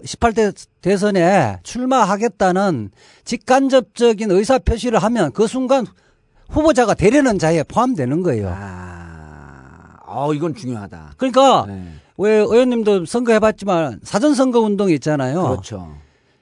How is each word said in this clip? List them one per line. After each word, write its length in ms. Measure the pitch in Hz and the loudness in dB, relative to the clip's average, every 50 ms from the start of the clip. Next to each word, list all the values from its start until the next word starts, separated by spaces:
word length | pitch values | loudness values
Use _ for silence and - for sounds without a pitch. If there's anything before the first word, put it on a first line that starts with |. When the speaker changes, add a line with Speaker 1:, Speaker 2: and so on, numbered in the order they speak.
| - | -10
Speaker 1:
십팔 280 | - - - - 233 220 | -12 -6 -2 -2 0 2
대 180 | 226 220 202 - - - _ _ _ | 2 0 0 -2 -6 -18 _ _ _
대선에 800 | _ 175 202 190 196 208 202 190 165 175 202 190 143 110 98 87 - | _ -2 0 0 0 0 2 2 2 4 4 4 2 0 -2 -8 -14
출마하겠다는 1300 | - - 233 247 254 269 254 220 180 202 196 220 233 - _ 202 185 175 185 202 196 165 120 107 98 _ _ _ _ _ _ _ | -12 -8 -6 -2 0 2 2 2 2 0 -2 -2 -4 -2 _ 0 0 2 2 0 0 -2 -4 -6 -12 _ _ _ _ _ _ _
직간접적인 1040 | - 240 - _ - 254 269 269 269 262 262 240 _ _ - 240 240 220 190 226 214 | -10 -10 -10 _ 2 2 2 2 4 2 2 0 _ _ 0 2 2 2 0 0 0
의사 260 | 175 185 214 190 262 247 | 0 0 2 2 0 0
표시를 420 | - - 226 226 185 247 226 202 | 2 -2 -2 -2 -2 0 0 0
하면 320 | 156 214 240 226 175 143 - | 0 0 0 0 -2 -2 0
그 140 | - 214 220 | 0 -2 0
순간 380 | - 254 262 240 269 277 226 - - _ _ _ _ _ _ _ _ _ _ - | 0 -4 0 0 0 0 0 -4 -12 _ _ _ _ _ _ _ _ _ _ -6
후보자가 440 | - 294 302 330 285 240 247 202 180 | -4 0 2 4 4 4 2 2 2
되려는 460 | - 156 196 240 302 277 262 214 180 | 2 2 4 4 4 2 2 0 0
자에 240 | - 160 170 165 139 | 0 0 0 0 -2
포함되는 600 | - - - 233 262 254 175 127 120 139 165 185 | -2 -2 -2 0 0 -2 -2 -2 -2 -2 -2 -2
거예요. 260 | 175 127 110 101 92 90 | -2 -2 -2 -2 -4 -6
Speaker 2:
아, 1400 | 95 101 98 92 90 90 90 87 87 87 85 82 80 78 76 76 76 71 71 69 67 65 - 78 82 80 80 - - - - | -8 -10 -14 -14 -14 -16 -16 -16 -18 -18 -18 -18 -20 -20 -20 -20 -20 -20 -20 -20 -20 -20 -20 -20 -20 -20 -20 -20 -20 -20 -12
어, 260 | 95 120 139 147 156 | -8 -6 -4 -2 -2
이건 220 | 143 160 170 143 | -2 -4 -6 -6
중요하다. 580 | - - 123 123 107 101 92 - 82 78 76 73 _ | -8 -8 -8 -8 -8 -10 -12 -16 -18 -20 -20 -8 _
Speaker 1:
그러니까 480 | 254 262 220 262 269 269 233 156 107 101 | -4 0 4 4 6 6 6 4 0 -2
Speaker 2:
네. 220 | 98 95 92 87 80 76 _ _ _ - | -8 -12 -12 -14 -18 -20 _ _ _ -2
Speaker 1:
왜 160 | 185 214 220 | 0 2 2
의원님도 720 | 214 214 - 208 233 262 254 247 233 220 214 202 190 165 | 2 2 4 4 2 4 4 0 0 0 0 0 0 -2
선거해봤지만 960 | 151 - 240 254 233 226 214 208 220 214 - 196 202 185 165 160 139 110 - - | -2 -4 -4 0 2 2 4 2 2 0 -2 -4 -2 -2 0 -2 -2 -6 -10 -14
사전선거 560 | - - 202 240 302 294 233 269 262 233 240 | -6 -4 0 2 2 2 2 2 2 2 2
운동 280 | 226 214 202 190 208 196 | 2 2 0 0 2 0
있잖아요. 520 | 160 139 - 156 151 143 131 127 135 180 180 | 0 0 0 -2 -2 0 -2 -2 -2 -2 -2
Speaker 2:
그렇죠. 500 | 131 104 92 92 - 110 95 87 80 73 73 73 _ _ _ _ _ _ _ | -2 -2 -4 -6 -10 -14 -14 -14 -16 -18 -20 -20 _ _ _ _ _ _ _